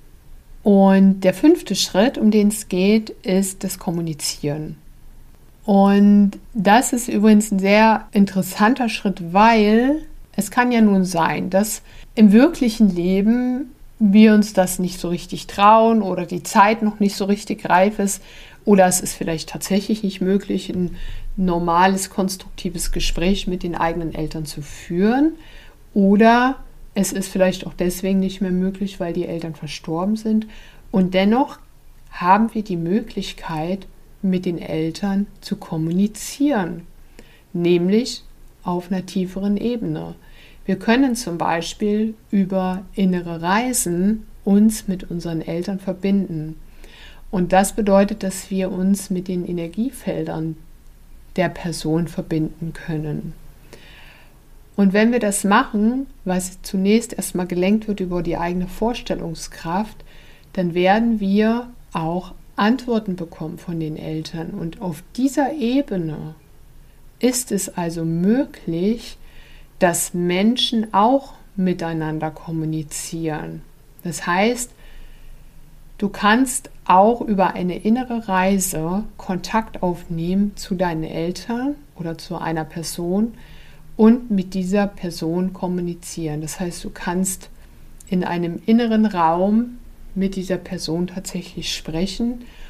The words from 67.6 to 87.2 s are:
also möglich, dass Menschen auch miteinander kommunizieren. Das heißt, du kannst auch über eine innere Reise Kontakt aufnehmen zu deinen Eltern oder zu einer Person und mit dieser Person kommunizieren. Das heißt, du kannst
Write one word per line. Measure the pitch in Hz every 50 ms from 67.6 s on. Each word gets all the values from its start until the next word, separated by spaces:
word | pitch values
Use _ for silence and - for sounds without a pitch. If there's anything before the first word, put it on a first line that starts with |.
| - - -
also | 180 175 165 165 165 165
möglich, | 165 165 170 175 202 233 269 294 - - - - - 160 170 185 208 233 233 - - - - - - - - - - - - - - - -
dass | 190 175 170 170 - - -
Menschen | 175 175 175 180 185 202 226 254 262 - - - 220 220 - -
auch | 190 214 240 269 277 - - - - - - -
miteinander | 190 185 180 175 180 170 165 165 156 156 156 160 156 160 156
kommunizieren. | 156 - - 170 160 160 156 156 156 156 151 151 - - - - - 165 160 156 151 156 165 165 160 160 - - - - - - - -
Das | - 175 151 - -
heißt, | 175 175 190 208 233 247 240 - - - - - - - - - - - - - - - - - - - - - - - - - - - -
du | 208 196
kannst | - - 208 208 220 254 269 254 - - - - - - -
auch | - 180 190 202 226 240 240
über | - 233 208 190 185 175 -
eine | 190 180 180 175 -
innere | - 214 226 254 254 240 233 226 220 -
Reise | 190 185 185 196 202 190 185 - - 156 156 165 185 208 208 - -
Kontakt | - - - 185 180 - - 220 220 220 - - -
aufnehmen | 185 180 175 - - - 170 165 165 175 185 196 208 202 196
zu | - - - 196
deinen | 175 190 175 165 160 156
Eltern | - - 160 165 175 180 - - - 233 240 254 285 285 - - - _
oder | - 165 165 165 160
zu | - - 175
einer | - 165 165 165 160 160
Person | - - 175 156 - - - 175 170 185 202 226 233 - - - - - - - - - - - - -
und | - 220 226 240 254 - -
mit | 202 190 180 - -
dieser | 190 180 180 202 202 196
Person | 196 - - - 170 165 - 165 160 170 180 185 185
kommunizieren. | 185 - 190 175 180 180 175 175 165 170 - - - 165 160 151 151 151
Das | 156 151 - -
heißt, | 185 175 165 - -
du | -
kannst | - - - 185 175 185